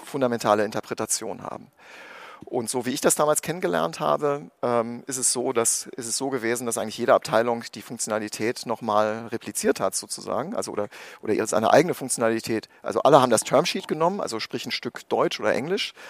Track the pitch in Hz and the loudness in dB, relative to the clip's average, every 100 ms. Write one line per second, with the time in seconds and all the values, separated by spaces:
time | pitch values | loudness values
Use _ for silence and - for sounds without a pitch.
0 | - 143 127 117 117 104 107 110 - - | -6 -2 0 0 4 4 4 -2 -6 -6
1 | 113 - 110 92 - - - _ - - | -4 -4 -6 -10 -10 -12 -16 _ -20 -20
2 | - - - - - 131 113 127 123 135 | -20 -18 -20 -18 -6 -4 -2 -4 -2 2
3 | 285 - 151 151 - 170 185 165 165 160 | 2 4 2 2 -2 -4 0 0 0 -2
4 | 151 147 143 143 - _ 123 120 117 120 | 0 2 0 -2 -6 _ 0 0 0 -6
5 | - 131 123 127 131 120 117 - - - | -8 -2 -2 0 0 0 2 0 -6 -10
6 | 117 110 135 131 113 120 120 110 107 - | -6 -4 -2 -2 0 -2 -2 -4 -6 -2
7 | 117 107 - 110 120 117 117 - - 120 | 4 4 6 2 2 0 -6 -14 -14 -8
8 | - 107 107 - 110 127 123 113 113 104 | -2 -2 -2 -2 -2 -2 -4 -4 2 4
9 | 107 110 117 113 - - 214 - 98 - | 4 0 -6 -8 -6 -2 0 2 0 -2
10 | - - 98 101 151 - 104 101 104 - | -8 -10 -4 -4 -2 -4 -4 -4 -6 -8
11 | - - 110 104 110 - 110 131 170 135 | -18 -12 -2 0 2 2 6 6 6 0
12 | 131 - 113 113 - 110 - _ - 101 | -4 0 0 0 -2 -4 -4 _ -4 2
13 | 131 147 127 110 - 127 175 202 - 160 | 8 8 8 4 4 2 2 -4 -6 0
14 | 165 202 - 113 - 120 127 - 123 - | 0 0 -4 -6 -6 -8 -6 -6 -8 -10
15 | - 113 156 - 107 - 143 196 - - | -2 2 2 2 2 2 0 -2 -4 -8
16 | - | -18